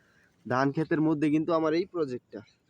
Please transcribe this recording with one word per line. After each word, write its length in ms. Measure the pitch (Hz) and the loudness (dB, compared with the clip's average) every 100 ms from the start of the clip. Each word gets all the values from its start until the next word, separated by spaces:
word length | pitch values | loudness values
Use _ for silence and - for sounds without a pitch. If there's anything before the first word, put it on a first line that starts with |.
| _ _ _ _ 110 | _ _ _ _ -2
ধান 200 | 127 139 | 2 2
ক্ষেতের 300 | 139 156 160 | 0 0 0
মধ্যে 260 | 156 151 151 | 2 2 0
কিন্তু 200 | 151 156 | 0 0
আমার 200 | 165 160 | 0 2
এই 100 | 165 | 0
প্রজেক্টটা 560 | 190 175 143 123 - 185 - _ | -2 -4 -4 -6 -12 -18 -18 _